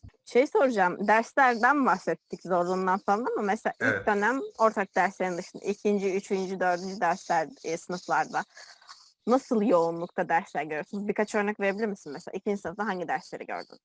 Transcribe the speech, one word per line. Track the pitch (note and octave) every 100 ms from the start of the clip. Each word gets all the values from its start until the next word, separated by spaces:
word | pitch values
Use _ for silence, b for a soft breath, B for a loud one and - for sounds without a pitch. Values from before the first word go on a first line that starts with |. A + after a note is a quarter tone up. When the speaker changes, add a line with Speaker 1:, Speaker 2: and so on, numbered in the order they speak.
| - _
Speaker 1:
Şey | - A#3+ D4
soracağım, | G#4+ C4+ G#3+ F3+ E3 G3+
derslerden | A3 A3+ - C4 A#3 B3 D4 B3
bahsettik, | F#3+ - E3 - F#3
zorluğundan | E3+ F3+ F3 F#3 F#3+ F#3+
falan | - G3+ C4 A4+
ama |
mesela | G#3 G#3+ F#3+ -
ilk | A2+
Speaker 2:
Evet. | G2+ D3+
Speaker 1:
dönem | G3+ G#3 C4+ G#4+ -
ortak | A3 A3 F#3+ -
derslerin | F#3 - F#3 F3
dışında | - -
ikinci, | - G3+ G#3 G#3 G3 F#3+
üçüncü, | - G3 F#3 F#3+
dördüncü | F#3 F3+ F#3+ G3
dersler, | E3+ F#3 - E3+ D3 -
e, | - E3
sınıflarda | - F3+ - D#3 D#3 D3 G3 B B B B B B _ -
nasıl | B3+ - A3+
yoğunlukta | G#3 F3 E3+ E3+ F3+ - F3
dersler | G#3 G3+ D3+
görüyorsunuz? | D3+ D3+ - G3+ G#3
Birkaç | G3+ G#3
örnek | A3 G#3 G#3
verebilir | G3 G3 A3+
misin | F#3+ D3+
mesela? | C#3 - F#3+
İkinci | - G3+
sınıfta | - G3 G#3+
hangi | F#3 D#3
dersleri | C#3+ - C#3+ -
gördün? | F2+ - -